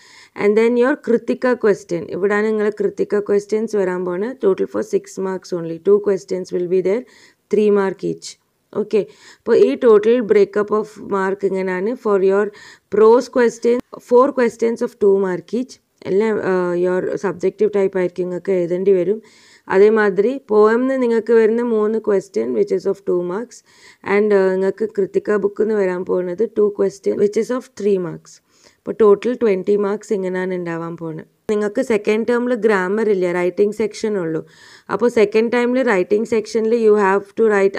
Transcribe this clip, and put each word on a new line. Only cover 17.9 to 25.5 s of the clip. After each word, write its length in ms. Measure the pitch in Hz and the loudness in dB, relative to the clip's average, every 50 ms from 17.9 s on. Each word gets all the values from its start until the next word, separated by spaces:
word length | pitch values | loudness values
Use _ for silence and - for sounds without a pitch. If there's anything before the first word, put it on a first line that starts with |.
| 190 190 | 0 -2
ആയിരിക്കും 260 | 180 175 180 - 180 180 | -4 -4 -4 -6 -6 -6
നിങ്ങൾക്ക് 240 | 180 175 175 - 196 180 | -8 -6 -4 -2 -2 -2
എഴുതേണ്ടി 340 | 175 165 180 185 190 196 196 180 | -2 -2 -4 -2 0 2 2 2
വരും. 180 | 175 175 214 220 - - _ _ _ _ - _ _ - - | 2 -2 -4 -4 -8 -16 _ _ _ _ -20 _ _ -2 2
അതേമാതിരി 580 | 190 202 214 220 214 208 208 185 180 202 240 269 269 - - | 4 4 6 4 4 2 2 2 0 0 0 -2 -6 -4 0
poem-ന് 440 | 208 214 214 214 226 240 254 262 269 262 | 2 4 4 4 4 2 0 0 -2 0
നിങ്ങൾക്ക് 300 | 254 233 233 226 214 226 233 226 | 0 0 0 0 0 2 4 4
വരുന്ന 240 | 226 220 226 233 240 247 | 4 4 2 0 -2 -2
മൂന്ന് 260 | 226 214 208 214 220 226 220 214 | 0 0 0 0 -2 -2 -2 0
question 380 | 202 190 214 - - 214 226 247 247 214 | 0 0 -2 -4 -4 -4 -4 -2 -2 -2
which 140 | 196 202 190 | -2 0 -2
is 80 | 185 170 196 | -2 -2 -2
of 60 | 190 - - - | -4 -4 -4 -4
two 100 | 185 175 175 180 | -2 -2 -2 -4
marks. 260 | 175 208 240 240 - - _ _ _ _ - - - _ - - | -6 -8 -8 -10 -14 -20 _ _ _ _ -20 -20 -20 _ -6 -2
And, 160 | 196 208 214 214 208 | 0 0 2 2 2
uh, 80 | 196 190 190 | 2 2 2
നിങ്ങൾക്ക് 340 | 185 185 190 190 190 - 220 208 - - | 0 0 -2 -2 -2 -4 -6 -6 -4 -4
Kritika 360 | 190 180 - 190 - - 208 208 202 | -4 -2 -2 -4 -2 -2 0 0 -2
book-ന്ന് 300 | 202 | -2